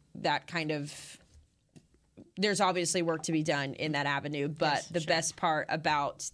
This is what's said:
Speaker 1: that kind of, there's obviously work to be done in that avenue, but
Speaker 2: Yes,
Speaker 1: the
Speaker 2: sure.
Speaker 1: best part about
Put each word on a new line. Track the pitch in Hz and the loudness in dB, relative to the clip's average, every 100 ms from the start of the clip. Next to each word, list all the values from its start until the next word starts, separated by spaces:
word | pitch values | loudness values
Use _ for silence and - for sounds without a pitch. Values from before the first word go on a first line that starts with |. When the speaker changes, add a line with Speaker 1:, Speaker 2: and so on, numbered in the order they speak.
| _ - | _ -4
Speaker 1:
that | 165 147 - | 0 0 -2
kind | 175 156 | -4 -2
of, | 151 147 - - - _ - _ _ _ - _ _ _ - - - | -4 -6 -10 -16 -20 _ -20 _ _ _ -20 _ _ _ -20 -14 0
there's | 202 190 | 2 4
obviously | 196 180 170 185 | 4 4 2 2
work | 170 160 | 0 0
to | 160 | 0
be | 160 | 0
done | 156 147 139 | 2 0 -2
in | - 156 | -4 -2
that | 143 139 | 0 0
avenue, | 139 139 147 143 | 0 -2 -2 -4
but | 147 160 143 | 0 2 2
Speaker 2:
Yes, | - | 0
Speaker 1:
the | 175 | -2
Speaker 2:
sure. | 156 | 0
Speaker 1:
best | 165 160 - | 0 0 0
part | 180 156 - | 0 2 0
about | 156 156 151 143 - - | -2 2 2 0 -4 -10